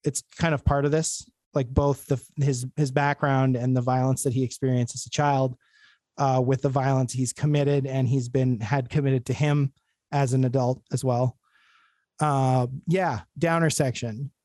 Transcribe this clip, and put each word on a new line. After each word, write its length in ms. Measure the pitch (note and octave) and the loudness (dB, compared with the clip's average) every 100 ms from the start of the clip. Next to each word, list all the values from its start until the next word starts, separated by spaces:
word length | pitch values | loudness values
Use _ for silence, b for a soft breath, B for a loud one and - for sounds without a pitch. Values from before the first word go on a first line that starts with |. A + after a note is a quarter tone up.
it's 180 | D3+ - _ - | -4 -6 _ -2
kind 140 | E3 | 0
of 100 | D3 | 2
part 200 | - C#3+ | 2 2
of 60 | C#3+ | 2
this, 360 | D#3 D#3+ - - _ _ | 0 -2 -8 -14 _ _
like, 140 | D3 B2 | -4 0
both 360 | C3+ C#3+ C3+ - | 2 2 0 -2
the, 140 | C3 - - | -4 -4 -2
his, 300 | C#3+ B2 B2+ - | -2 -2 -4 -2
his 140 | C#3+ | 0
background 640 | C#3 C#3+ C#3+ C#3+ C3+ C3 B2+ | 2 0 0 0 2 2 0
and 180 | B2+ B2+ | 0 0
the 40 | |
violence 420 | B2 B2+ C3 C3 | 0 0 0 0
that 100 | C#3 | 0
he 80 | B2 | -2
experienced 500 | B2+ - C3 B2 A#2+ | -4 -2 -2 0 -2
as 120 | C3 - | -6 -8
a 40 | |
child, 460 | - D3 C#3 C3 B2+ b b b b _ - | -2 0 2 0 -4 b b b b _ -2
uh, 240 | C#3 C3 | 0 2
with 160 | B2+ C3 | 2 0
the 60 | C#3+ | 0
violence 440 | C3+ C3+ C3+ B2+ | 0 2 2 0
he's 200 | B2+ B2 | -2 -4
committed 540 | - D3+ D3 C#3+ C#3+ C3+ | -2 0 2 2 0 0
and 200 | C3+ B2+ | -2 0
he's 220 | C3+ A#2+ | 0 0
been, 320 | C3+ B2+ A#2 | 0 0 0
had 300 | A2 C#3+ A#2+ | -2 -2 0
committed 340 | D#3+ C#3 C3 A#2 | -2 0 0 -2
to 60 | |
him 400 | B2 D3+ D3 C3+ _ _ _ _ | -2 0 2 0 _ _ _ _
as 200 | C#3+ C3+ | -2 0
an 100 | C3 | 2
adult 380 | B2+ C3 B2 B2+ _ | 2 0 0 -4 _
as 100 | C3 | -4
well. 360 | C3 A#2+ B2+ - b b b b b b b - | 0 0 0 -4 b b b b b b b -4
Uh, 460 | D3+ C#3 C3 C3 B2 C3 - | 0 2 2 2 0 -6 -2
yeah, 340 | F#3 F3 A2+ - - | 0 0 -2 -8 -4
downer 320 | E3 E3 E3 | 0 2 0
section. 600 | - C3+ - A#2 A2 C#3 _ | 2 -2 -2 -8 -8 -10 _